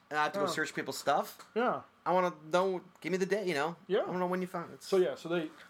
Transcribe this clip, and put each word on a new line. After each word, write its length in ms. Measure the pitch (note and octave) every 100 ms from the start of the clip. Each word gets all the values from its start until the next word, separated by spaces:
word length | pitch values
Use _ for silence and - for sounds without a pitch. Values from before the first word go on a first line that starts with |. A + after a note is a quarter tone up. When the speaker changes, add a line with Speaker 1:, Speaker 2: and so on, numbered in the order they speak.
| -
Speaker 1:
and 100 | D3+
I 40 |
have 100 | D3+
to 60 | G3
go 60 | F#3+
Speaker 2:
Yeah. 60 |
Speaker 1:
search 240 | D#3 D3+ D#3+
people's 220 | C#3 -
stuff, 400 | C#3 D#3+ G#3+ - - G#3+
Speaker 2:
Yeah. 260 | A#3+ C#3 - _ D#3
Speaker 1:
I 60 |
wanna 220 | F3+ F3+ D#3 D#3
know, 300 | F3 F#3+ F3 - -
give 140 | D#3
me 40 | F#3
the 80 | F#3
date, 220 | G#3 F#3
you 60 |
know? 240 | C#3+ D#3 E3+ -
Speaker 2:
Yeah. 120 | D3+
Speaker 1:
I 40 | -
wanna 120 | F3+
know 60 | F3+
when 140 | F#3
you 60 | F3+
found 260 | F3 C#3+
it. 100 | C#3
Speaker 2:
So, 140 | - F#3+
yeah, 180 | E3 B2+
so 140 | E3
they, 200 | F3 D#3 -